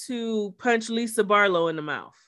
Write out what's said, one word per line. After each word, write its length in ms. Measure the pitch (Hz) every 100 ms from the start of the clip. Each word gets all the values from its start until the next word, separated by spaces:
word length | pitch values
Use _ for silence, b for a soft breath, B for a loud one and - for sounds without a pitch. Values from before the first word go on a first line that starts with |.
| -
to 460 | 247 226 220 202 185
punch 320 | 247 233 226
Lisa 320 | 226 233 226 196
Barlow 440 | 208 202 180 165
in 80 | 160
the 60 |
mouth. 300 | 151 131 - -